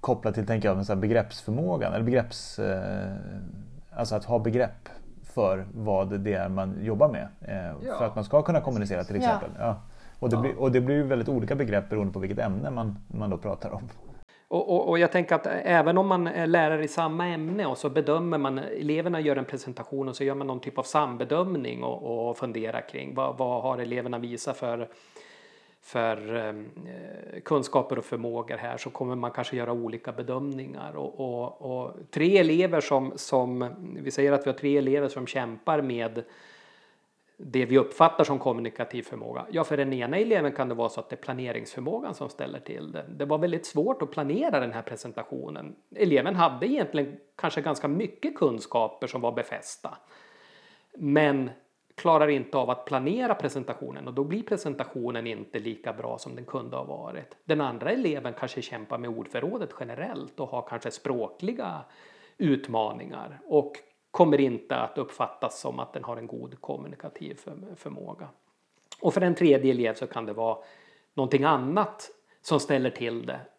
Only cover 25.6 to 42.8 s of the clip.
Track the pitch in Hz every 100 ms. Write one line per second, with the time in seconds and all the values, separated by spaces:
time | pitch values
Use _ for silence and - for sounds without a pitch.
25.6 | _ _ - 123 113 110 107 117 110 107
26.6 | 107 - - 123 - - - - - 151
27.6 | 127 139 123 120 - 117 120 117 117 117
28.6 | 120 120 135 - 127 127 120 123 123 127
29.6 | 120 120 117 113 - 120 127 127 143 135
30.6 | 135 139 - 147 143 - 131 120 120 -
31.6 | 135 127 123 - - - 165 196 165 160
32.6 | 185 165 - 135 131 - - 131 123 127
33.6 | 123 - - - 139 131 143 139 139 131
34.6 | 143 143 135 143 139 139 123 139 120 113
35.6 | - 151 139 117 113 113 113 - - -
36.6 | - - _ _ _ _ _ _ 151 131
37.6 | 120 131 123 - 147 - 151 139 135 117
38.6 | 117 - 120 120 - 120 117 123 120 165
39.6 | 156 151 135 131 120 165 226 208 147 -
40.6 | 131 117 117 - - 127 - 127 127 117
41.6 | 113 - 127 220 269 180 143 - - 139
42.6 | - -